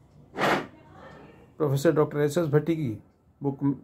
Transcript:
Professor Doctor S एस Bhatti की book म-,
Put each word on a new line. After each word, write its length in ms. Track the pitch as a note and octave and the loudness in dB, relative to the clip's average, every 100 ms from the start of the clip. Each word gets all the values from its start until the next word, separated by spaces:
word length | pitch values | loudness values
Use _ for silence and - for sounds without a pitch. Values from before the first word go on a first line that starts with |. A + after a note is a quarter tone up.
| - - - - - - - - - - - - - - - - | -20 -20 -14 -4 0 0 -4 -16 -20 -20 -20 -20 -20 -20 -16 -4
Professor 340 | D3+ C3+ E3+ | 0 2 2
Doctor 280 | D3+ D3 D3+ | 4 2 2
S 180 | D3 C#3+ | 0 0
एस 100 | E3 | 2
Bhatti 280 | D3 D3+ D#3+ | 2 2 -2
की 220 | C#3 G#2+ - _ _ - | -2 -6 -12 _ _ -8
book 220 | C#3 C#3 | -6 -2
म-, 120 | C#3 C#3+ | -2 -2